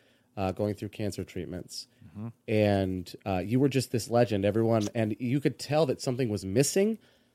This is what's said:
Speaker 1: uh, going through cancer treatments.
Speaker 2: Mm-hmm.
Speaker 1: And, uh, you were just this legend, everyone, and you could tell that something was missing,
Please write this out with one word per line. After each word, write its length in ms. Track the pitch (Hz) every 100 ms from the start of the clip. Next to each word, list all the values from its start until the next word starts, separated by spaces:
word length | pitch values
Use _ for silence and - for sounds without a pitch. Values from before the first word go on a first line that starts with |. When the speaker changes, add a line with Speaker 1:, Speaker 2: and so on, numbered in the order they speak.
| _ _ _ -
Speaker 1:
uh, 160 | 95
going 220 | 90 107
through 140 | 101 104
cancer 340 | - 104 95
treatments. 640 | 90 95 73 87 - - - _ -
Speaker 2:
Mm-hmm. 200 | 104 117 - -
Speaker 1:
And, 680 | 107 104 98 95 92 87 -
uh, 140 | 101 92
you 220 | 98 127
were 80 | 139
just 240 | 135 -
this 180 | 117 -
legend, 340 | 117 117 101
everyone, 440 | 101 107 110 113 104
and 220 | 117 107 107
you 220 | 120 139
could 180 | 135 110
tell 280 | - 151 143
that 160 | 113
something 260 | 139 123 120
was 160 | 104
missing, 540 | 95 107 143 190 208 220 _ _ _